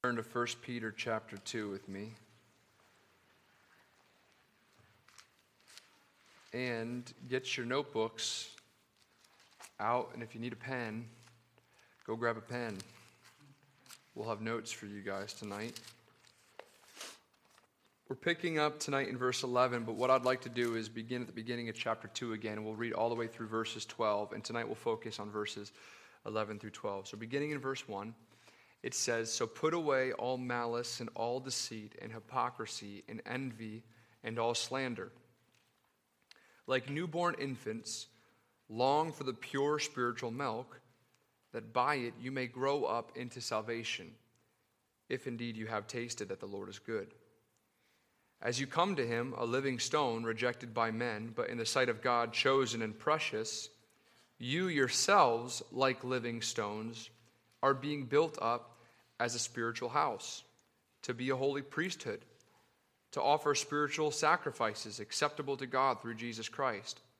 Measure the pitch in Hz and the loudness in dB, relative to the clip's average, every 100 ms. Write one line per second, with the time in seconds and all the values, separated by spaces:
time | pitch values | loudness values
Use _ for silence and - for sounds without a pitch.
0 | 127 120 113 120 120 - - 120 110 107 | 0 0 -2 0 0 -2 -6 -4 -4 -4
1 | 120 110 - 98 - 117 104 95 - 98 | -2 -2 -4 -10 -6 -4 -2 -4 -6 -8
2 | 107 117 - _ _ _ _ _ _ _ | -8 -12 -20 _ _ _ _ _ _ _
3 | _ _ _ _ _ _ _ - _ _ | _ _ _ _ _ _ _ -20 _ _
4 | _ _ _ _ _ _ _ _ - _ | _ _ _ _ _ _ _ _ -20 _
5 | - - - _ _ _ - - - _ | -20 -20 -20 _ _ _ -20 -20 -20 _
6 | _ _ _ - - 120 127 117 117 123 | _ _ _ -20 -8 -4 -2 -2 -2 -6
7 | 123 - 127 127 127 - 120 135 143 113 | -8 -14 -2 -2 0 -2 2 0 0 0
8 | 113 - - - - - _ _ _ _ | 0 0 -2 -2 -6 -14 _ _ _ _
9 | _ _ - _ - _ - - 107 123 | _ _ -20 _ -20 _ -20 -2 2 2
10 | - - 113 113 120 117 127 131 113 110 | 0 -8 -10 -6 -6 -6 -4 -4 -2 -6
11 | 117 - - _ _ _ _ _ _ _ | -10 -16 -20 _ _ _ _ _ _ _
12 | - 113 117 113 110 123 120 98 - - | -6 0 0 0 -4 -4 -4 -6 -10 -18
13 | - _ - - 147 - _ _ - - | -20 _ -20 -20 -20 -20 _ _ -20 -20
14 | _ - 110 107 110 113 113 - 104 101 | _ -8 -4 -2 -2 -2 -4 -8 -8 -8
15 | 98 98 101 - 104 101 113 - - - | -4 -4 -6 -8 -8 -6 -6 -10 -16 -20
16 | _ _ - _ _ - - - - - | _ _ -20 _ _ -20 -20 -20 -20 -14
17 | - - _ _ _ - _ _ _ _ | -14 -14 _ _ _ -20 _ _ _ _
18 | - 131 170 170 175 160 151 151 - 139 | -10 -4 0 0 0 2 2 0 0 0
19 | 135 123 127 123 127 123 127 120 113 110 | 0 0 0 0 2 4 6 4 -2 0
20 | 127 131 123 131 123 120 120 113 110 117 | 6 6 6 2 0 0 0 0 -4 -8
21 | 113 123 117 123 113 120 117 110 117 110 | -6 -6 -6 -8 -6 -4 -4 -4 -2 -2
22 | - - 120 110 110 107 107 110 117 110 | -4 -6 -4 -2 -2 -4 -4 -4 -2 2
23 | 117 117 113 - 110 113 110 110 - - | 2 2 -4 -6 -2 -2 -2 -6 -8 0
24 | 110 104 104 101 - 117 113 113 117 113 | 2 2 0 -6 -4 -4 -4 -2 -2 -2
25 | 113 107 104 104 104 - 104 - - - | -4 -8 -4 -2 -4 -6 -12 -16 -20 -20
26 | - - 107 107 104 104 107 - 107 98 | -20 -12 -4 -2 -2 -4 -10 -6 -4 -4
27 | 98 107 113 139 147 143 131 131 - 98 | -8 -10 -4 -2 -2 -2 -4 -4 -6 -6
28 | 107 113 - - - - - _ 123 - | -6 -12 -20 -20 -20 -20 -20 _ -4 0
29 | - 117 113 - 113 - 156 170 151 131 | 2 2 0 -2 -2 0 0 2 4 4
30 | 131 - 123 127 127 120 120 117 117 - | 2 0 -2 -2 -2 -2 0 -2 -2 -6
31 | 123 - 117 127 131 - - 113 104 - | -6 -2 -2 -2 -2 -4 -4 -6 -12 -12
32 | 113 113 107 131 120 - 110 - 104 101 | -12 -12 -4 0 0 -2 -8 -8 -10 -12
33 | - 110 - 127 135 110 113 110 - - | -10 -10 -6 -4 -4 -6 -10 -10 -14 -20
34 | - _ 120 117 117 117 - 131 131 113 | -20 _ -6 0 2 2 0 0 -2 -4
35 | 92 - _ _ _ _ _ _ _ _ | -8 -14 _ _ _ _ _ _ _ _
36 | _ _ _ - _ - - 131 131 143 | _ _ _ -20 _ -16 0 0 2 -4
37 | 175 165 175 160 139 123 - 110 - - | -2 0 0 0 -4 -4 -4 -6 -6 -8
38 | - _ _ _ _ _ - 110 131 147 | -10 _ _ _ _ _ -10 2 6 6
39 | 165 151 131 117 - 139 143 147 - - | 4 -2 -4 -4 -4 2 4 4 0 0
40 | 120 113 120 120 139 110 127 - _ _ | 0 0 -4 -2 -2 -2 -6 -16 _ _
41 | _ _ _ _ _ 120 113 123 131 143 | _ _ _ _ _ -10 -2 2 4 4
42 | 120 - 127 135 123 123 135 143 76 117 | 0 -4 -4 -2 -2 2 2 4 2 2
43 | 117 - 123 127 - 110 107 117 117 - | -2 -8 -8 -6 -2 0 0 -2 -2 -4
44 | 85 - _ _ _ _ _ _ _ _ | -6 -18 _ _ _ _ _ _ _ _
45 | _ 127 131 117 120 110 110 110 110 120 | _ -4 -4 -6 -6 -6 -2 -2 -2 -6
46 | 120 - 98 95 101 101 98 101 - 113 | -4 -6 -6 -6 -6 -6 -8 -10 -4 -4
47 | 98 - _ _ _ _ _ _ _ _ | -4 -14 _ _ _ _ _ _ _ _
48 | _ _ _ _ 120 123 135 160 190 160 | _ _ _ _ -2 0 0 2 4 2
49 | 117 117 123 - 117 127 135 120 - 156 | 2 0 0 -2 0 2 0 0 2 2
50 | 135 113 117 110 123 120 120 117 113 113 | 4 2 0 2 0 0 -4 0 2 2
51 | 120 107 113 113 113 120 110 135 123 110 | -2 -2 -4 -2 -2 -2 2 4 4 4
52 | 131 120 117 - 131 135 123 113 110 110 | 4 4 4 4 6 6 4 2 -2 0
53 | - 151 - 110 110 - - - _ _ | 2 4 2 -2 -2 -4 -8 -14 _ _
54 | _ - _ _ 123 156 185 151 131 - | _ -20 _ _ -2 0 2 4 4 6
55 | - 202 139 117 123 - - 123 131 127 | 8 10 10 6 0 -8 -6 4 4 4
56 | 127 127 117 117 110 - 104 107 110 113 | 0 0 0 -2 -2 0 0 -2 -6 -8
57 | - - - _ _ _ 135 135 143 147 | -14 -18 -20 _ _ _ 4 4 0 -4
58 | 123 143 160 - 117 120 - - - _ | 4 4 4 2 2 2 -2 -20 -20 _
59 | _ - 120 117 - - 117 113 120 139 | _ 0 0 2 -2 0 -2 0 0 2
60 | 151 101 - - - _ _ _ _ _ | 2 0 -6 -10 -14 _ _ _ _ _
61 | - 120 127 131 135 139 139 - 180 - | -6 -2 0 2 2 0 -2 -2 -2 -2
62 | 120 101 - - _ _ _ _ _ _ | -4 -6 -8 -20 _ _ _ _ _ _
63 | _ - - 151 151 139 - 147 147 - | _ 2 6 6 6 2 2 2 2 2
64 | 151 143 156 165 147 - 110 101 110 101 | 2 4 6 6 2 2 0 0 -8 -8
65 | 101 - 147 147 139 131 131 131 135 120 | -4 2 2 2 -2 -2 2 4 4 4
66 | 117 110 120 113 110 - 131 104 - - | -4 -6 -6 -6 -6 0 0 0 -6 -12
67 | _ | _